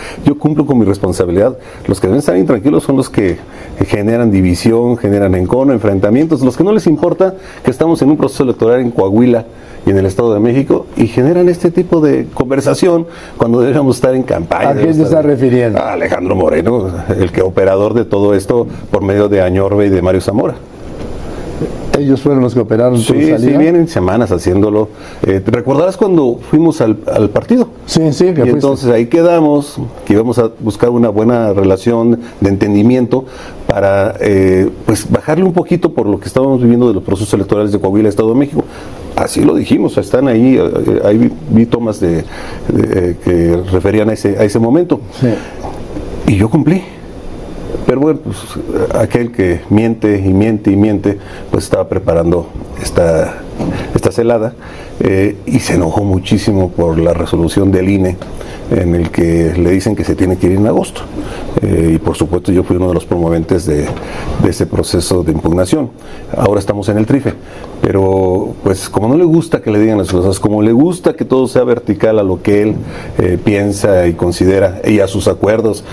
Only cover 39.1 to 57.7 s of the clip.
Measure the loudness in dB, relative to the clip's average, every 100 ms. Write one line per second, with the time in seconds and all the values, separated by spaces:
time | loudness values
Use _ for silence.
39.1 | -6 -4 2 2 2 0 0 0 -2 0
40.1 | 0 2 4 4 4 2 0 0 2 2
41.1 | 4 2 -2 0 2 2 0 -2 -2 -2
42.1 | -2 -4 -12 -12 -8 -2 0 0 0 -2
43.1 | -2 0 2 2 0 0 0 2 2 0
44.1 | 0 -2 0 0 2 2 2 2 -2 -6
45.1 | -4 -2 -2 -6 -12 -12 -12 -12 -10 -10
46.1 | -6 0 0 2 2 2 2 -2 -16 -18
47.1 | -16 -14 -14 -14 -12 -10 -4 -2 0 0
48.1 | 0 -6 -10 -12 -12 -6 -4 -2 -2 0
49.1 | 0 -2 0 0 -2 0 0 2 0 0
50.1 | 2 2 2 2 0 2 2 2 2 -2
51.1 | -2 -8 -16 -6 -4 0 -2 -2 -4 0
52.1 | 0 2 0 -4 -12 -14 -10 -6 0 2
53.1 | 0 -2 -6 -12 -8 -6 -6 -6 -4 -2
54.1 | 0 0 0 -2 -8 -16 -18 -12 -4 0
55.1 | 2 0 -2 -2 -2 0 -2 0 0 0
56.1 | -2 0 -2 0 0 0 0 0 2 2
57.1 | 0 0 0 0 2 2